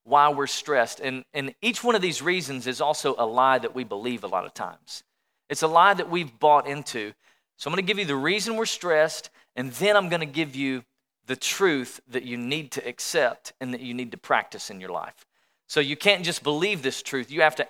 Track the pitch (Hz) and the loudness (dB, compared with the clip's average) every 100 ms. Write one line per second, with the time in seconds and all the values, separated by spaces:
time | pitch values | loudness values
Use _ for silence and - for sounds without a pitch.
0 | 117 143 147 139 139 - - 135 113 - | 2 6 6 4 -2 -4 0 2 2 -2
1 | 139 131 - 147 135 - 226 - 240 220 | -6 -6 -8 -8 -8 -4 -4 -2 0 2
2 | 180 147 156 180 139 131 123 127 147 151 | 0 -2 -2 -2 -4 -6 -6 -2 -2 0
3 | 143 127 113 120 131 131 117 127 113 101 | -2 0 0 4 4 4 0 -6 -8 -6
4 | 117 117 98 92 - - 90 82 - - | -6 -6 -4 -4 -4 -8 -10 -12 -16 -18
5 | - _ _ _ - 143 160 165 196 185 | -18 _ _ _ -10 -2 4 8 8 6
6 | 170 175 147 - 151 143 139 143 - 117 | 0 -4 -4 2 6 6 4 -6 -6 -8
7 | 104 - _ _ _ - 147 180 190 202 | -8 -12 _ _ _ -12 -6 -2 -2 -2
8 | 170 139 147 208 208 220 220 - 175 156 | -2 -2 0 -2 -2 -2 -4 -4 2 4
9 | 156 - - _ _ 123 131 120 202 208 | 4 0 -14 _ _ -10 -10 -2 2 4
10 | 175 170 151 147 151 131 139 127 - _ | 2 -2 -2 -4 -4 -4 -4 -4 -8 _
11 | _ _ - 127 - - 190 139 123 - | _ _ -8 -6 -4 2 2 2 -2 -12
12 | _ 123 123 120 120 156 143 131 123 - | _ -6 -6 -6 -4 -6 -6 -8 -8 -8
13 | - 165 123 - - - 127 123 127 120 | -4 2 2 0 -12 -12 -8 -8 -8 -8
14 | 123 95 - 123 - 104 - 98 92 85 | -8 -10 0 0 0 -8 -14 -12 -8 -8
15 | - - _ _ _ _ - 156 139 147 | -8 -14 _ _ _ _ -4 0 0 2
16 | 202 185 170 - 143 151 196 190 127 - | 2 2 0 -2 -2 0 0 0 -2 -4
17 | - 135 120 151 156 147 139 | -4 -6 -4 4 4 4 -4